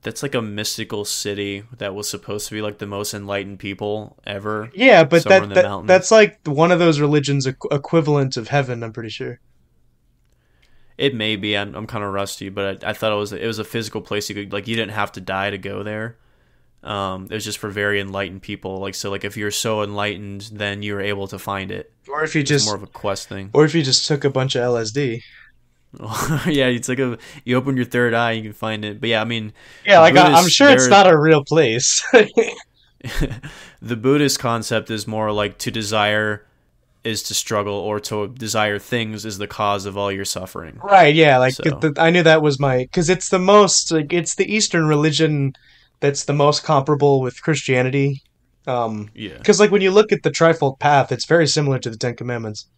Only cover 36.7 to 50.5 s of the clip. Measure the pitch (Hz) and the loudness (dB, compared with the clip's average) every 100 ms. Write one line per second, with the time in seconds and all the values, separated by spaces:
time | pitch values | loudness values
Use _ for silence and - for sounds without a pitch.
36.7 | _ _ _ 117 107 - - - 110 101 | _ _ _ -8 -8 -6 -6 -4 -4 -2
37.7 | 101 95 104 - 107 101 120 110 110 107 | -4 -4 -6 -6 -6 -8 -8 -6 -2 -2
38.7 | 104 - 123 110 107 107 98 101 - 104 | -2 -4 -4 -4 -8 -10 -10 -10 -4 -2
39.7 | 101 98 98 101 98 98 - 92 - 82 | -2 -4 -6 -4 -4 -6 -8 -10 -14 -14
40.7 | - 202 196 156 151 156 131 127 131 165 | -14 4 6 6 6 6 6 4 0 -4
41.7 | 143 156 147 165 175 160 160 151 135 139 | -2 -4 2 2 4 6 6 4 0 0
42.7 | 127 127 - 160 185 - 190 185 208 196 | 0 -2 -2 0 0 0 0 6 6 6
43.7 | - - 160 151 170 165 - 196 208 202 | 2 0 -2 0 -2 -4 -4 -2 0 0
44.7 | 175 156 151 156 147 160 151 139 - _ | 0 2 2 2 2 0 0 -2 -4 _
45.7 | _ _ _ 143 143 - 147 143 147 - | _ _ _ -2 -2 -4 2 4 2 2
46.7 | 147 135 151 143 139 127 - - 151 - | 0 2 2 4 2 0 -6 -2 -2 0
47.7 | 127 127 139 139 139 _ _ _ _ - | 0 2 0 -2 -2 _ _ _ _ -6
48.7 | 123 117 107 104 - 107 - - 190 208 | -4 -4 -6 -12 -12 -14 -8 0 4 6
49.7 | 202 190 190 220 185 160 139 165 | 4 4 4 4 2 -2 2 2